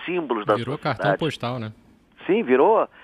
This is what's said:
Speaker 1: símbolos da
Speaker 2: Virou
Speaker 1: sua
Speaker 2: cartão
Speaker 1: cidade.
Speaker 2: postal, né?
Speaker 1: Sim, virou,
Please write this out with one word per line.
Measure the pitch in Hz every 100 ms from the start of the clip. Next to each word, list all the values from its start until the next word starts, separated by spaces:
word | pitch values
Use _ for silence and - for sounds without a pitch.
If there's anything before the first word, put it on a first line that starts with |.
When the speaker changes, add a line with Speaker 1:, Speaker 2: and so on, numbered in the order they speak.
| -
Speaker 1:
símbolos | 180 147 117 104
da | 107
Speaker 2:
Virou | 117 147
Speaker 1:
sua |
Speaker 2:
cartão | 156 123
Speaker 1:
cidade. | - -
Speaker 2:
postal, | 160 - 120 127
né? | 107 - _ _ _ _ -
Speaker 1:
Sim, | 208
virou, | 151 127 170 214 135 -